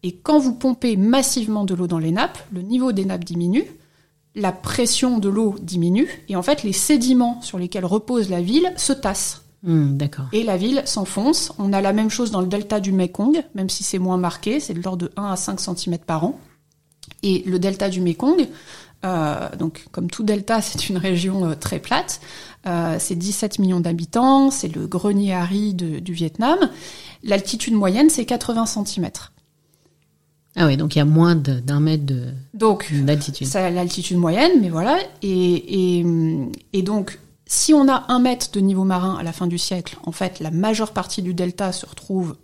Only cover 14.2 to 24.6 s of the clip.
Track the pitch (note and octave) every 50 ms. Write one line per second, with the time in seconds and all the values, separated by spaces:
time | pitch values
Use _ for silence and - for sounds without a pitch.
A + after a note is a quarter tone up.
14.2 | F3+ F3 E3 - - G#3 A#3+ D4+ D4+ - F3+ E3+ F3 F#3+ F#3 F3 F3 - - -
15.2 | G3+ G3+ F#3+ F3+ - - G3 F#3 - - F3+ F3 - F#3 E3+ E3 - - E3 D#3+
16.2 | D#3 - C#4+ - - - _ _ _ _ _ _ _ _ _ _ - - - _
17.2 | - G3+ F#3+ F3+ F3+ F#3+ F3+ F3+ F3 G3 F#3+ F#3+ G3+ G3 F#3 F#3 F3+ F3 E3 -
18.2 | - C4+ E4+ F#4 C#4 - - - - - - - - - _ _ - F#2 - E3
19.2 | D#3 - - - - - - - - D#3+ D#3 - - - - - F3 F3 - -
20.2 | A3 G#3 G#3 G3+ G3 - A3+ A3 G#3+ - - - - - G3 F3+ D#3+ F#3+ F#3 F3
21.2 | F3 F#3+ F#3+ F#3+ F#3 E3 D#3 D3+ - - F3+ E3 - - B3 - F#4 - - -
22.2 | - - - - - - - _ _ F#3+ F3 E3+ E3+ E3 D#3+ E3+ - - F#3+ E3+
23.2 | F3 G3 G3 - - G#3 - - G3 F#3 F#3 F3+ E3+ E3+ E3+ E3+ E3+ - - A#3
24.2 | B3 C4+ C4+ C#4 C#4 C4+ C4+ -